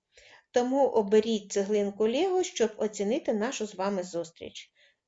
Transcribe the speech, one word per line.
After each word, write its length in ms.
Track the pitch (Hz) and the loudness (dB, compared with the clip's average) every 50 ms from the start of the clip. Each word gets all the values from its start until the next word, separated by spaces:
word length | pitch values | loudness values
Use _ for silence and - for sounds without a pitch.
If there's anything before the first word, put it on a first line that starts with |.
| _ _ _ - - - - - _ _ | _ _ _ -20 -20 -20 -20 -20 _ _
Тому 360 | - 247 240 254 254 277 277 - | 0 0 2 2 2 2 2 4
оберіть 640 | - - 214 196 208 220 214 226 226 208 202 - | 4 2 2 4 4 4 4 4 0 -2 -4 -4
цеглинку 520 | - 202 196 190 214 208 202 202 196 - 220 | -2 -2 0 2 2 0 0 0 0 0 0
Лего, 400 | 220 233 269 349 392 370 370 359 | 2 2 2 2 2 2 0 0
щоб 300 | - - - 233 214 - - | -2 -2 0 -2 -2 0 -2
оцінити 560 | - 214 - - 202 196 233 311 330 - 254 | -6 -4 -4 -4 -2 -2 -2 -2 -2 -2 -2
нашу 320 | 208 208 247 277 - 214 | -2 -2 -4 -4 -6 -8
з 100 | 208 - | -8 -6
вами 280 | 185 185 202 202 190 180 | -4 -4 -2 -2 -4 -4
зустріч. 680 | 185 175 165 170 165 - - - - - - - - _ _ _ _ _ _ _ | -6 -6 -6 -6 -8 -10 -14 -16 -14 -14 -16 -18 -20 _ _ _ _ _ _ _